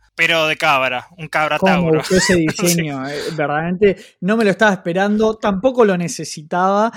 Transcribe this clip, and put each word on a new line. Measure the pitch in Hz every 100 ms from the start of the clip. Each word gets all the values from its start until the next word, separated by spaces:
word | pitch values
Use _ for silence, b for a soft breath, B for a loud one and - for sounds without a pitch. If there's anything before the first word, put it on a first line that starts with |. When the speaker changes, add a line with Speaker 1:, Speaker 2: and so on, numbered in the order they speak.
| _ -
Speaker 1:
pero | 165 165 156
de | 156
cabra, | 160 135 131 123 - 180
un | 156
cabratauro. | 156 151 151 190 180
Speaker 2:
¿Cómo | 170
me | 156
gustó | - 185
ese | - 180
Speaker 1:
<laughs> |
Speaker 2:
diseño? | 156 - 175 170 156 135 135
Speaker 1:
Sí. |
Speaker 2:
Eh, | 147 147 156
verdaderamente | 143 147 170 180 208 185 B B
no | 175 226
me |
lo | 208
estaba | 180 214
esperando, | 190 175 175 202 214 220 220
tampoco | 220 196 262 247 214
lo | 180
necesitaba. | 170 160 156 - 151 180 185 202 220